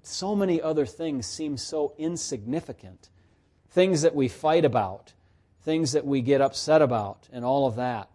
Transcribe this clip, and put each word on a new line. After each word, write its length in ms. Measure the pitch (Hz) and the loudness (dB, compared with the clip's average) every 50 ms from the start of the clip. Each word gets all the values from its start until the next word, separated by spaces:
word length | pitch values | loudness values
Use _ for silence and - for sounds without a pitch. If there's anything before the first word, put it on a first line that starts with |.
so 340 | _ - - - 180 196 214 | _ -12 -10 -8 -4 -2 0
many 240 | 202 202 185 170 160 | 0 2 2 0 0
other 240 | - 156 160 156 139 | 0 0 0 0 -2
things 420 | 110 - - 165 160 147 131 110 | -2 -4 -8 -6 -4 -4 -6 -6
seem 300 | - - - 156 151 143 | -8 -8 -8 -6 -6 -6
so 380 | 117 - - 160 156 147 143 - | -8 -8 -6 -4 -4 -4 -4 -4
insignificant. 1120 | - 156 165 175 165 - - - 117 101 117 135 165 - - 113 _ - 92 92 _ _ _ _ _ _ _ _ _ _ _ _ _ _ _ | -6 -6 -6 -6 -6 -6 -8 -8 -8 -6 -6 -6 -6 -6 -10 -16 _ -18 -20 -20 _ _ _ _ _ _ _ _ _ _ _ _ _ _ _
Things 320 | - 180 185 190 185 151 | 4 4 4 4 4 4
that 120 | 151 165 147 | 2 2 4
we 140 | 147 135 117 | 2 0 0
fight 360 | - - - 156 160 175 165 | -2 -2 0 2 4 4 4
about, 500 | 135 113 117 104 92 95 104 _ - _ _ _ _ _ _ _ _ _ _ | 4 2 2 0 -2 -6 -12 _ -20 _ _ _ _ _ _ _ _ _ _
things 300 | _ 160 160 160 160 127 | _ -4 -2 0 0 0
that 120 | 139 151 139 | 0 0 0
we 160 | 139 139 135 | 0 -2 0
get 220 | 120 127 139 135 | 2 2 4 4
upset 400 | 139 135 - - - 151 156 156 | 4 2 0 -4 0 4 4 6
about, 460 | 151 127 120 110 104 98 101 _ _ _ | 6 4 2 -2 -2 -4 -8 _ _ _
and 120 | 131 123 120 | -12 -6 -2
all 220 | 123 135 143 139 | 0 0 2 2
of 100 | 127 107 | 0 -2
that. 340 | 117 123 127 120 107 98 _ | -2 -4 -4 -4 -6 -8 _